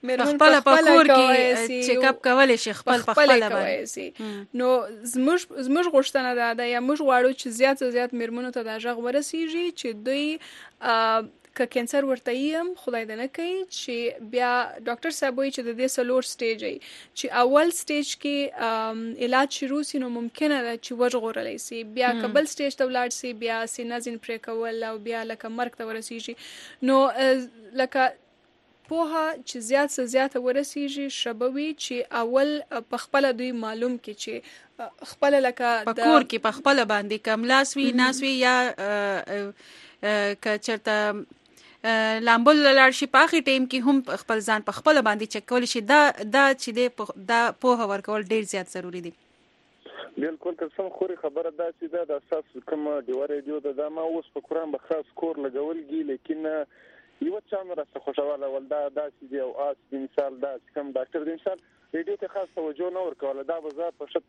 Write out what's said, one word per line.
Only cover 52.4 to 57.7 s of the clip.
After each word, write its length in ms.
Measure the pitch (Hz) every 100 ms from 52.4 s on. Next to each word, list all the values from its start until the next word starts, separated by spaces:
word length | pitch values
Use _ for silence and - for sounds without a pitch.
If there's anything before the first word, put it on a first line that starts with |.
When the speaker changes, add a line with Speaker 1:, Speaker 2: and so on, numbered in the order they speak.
| - 127 -
Speaker 3:
کومه 240 | 156 151 147 120
ډیوه 180 | 127 143
ریډیو 260 | 147 139 151
ده، 80 | 143 135
دا 80 | 151
ما 140 | 156
اوس 280 | 160 165 -
په 60 | 147 -
قرآن 220 | 160 160
به 80 | 139 -
خاص 220 | 160 - -
کور 120 | 165 156 139
لګول 320 | 127 147 165 143
دي، 120 | 160 147
لیکن، 340 | 131 - 156 156
آه، 200 | 156 147 _ _ _ _ _ 302
یوه 140 | 415 _
چا 80 | 196
مې 120 | 185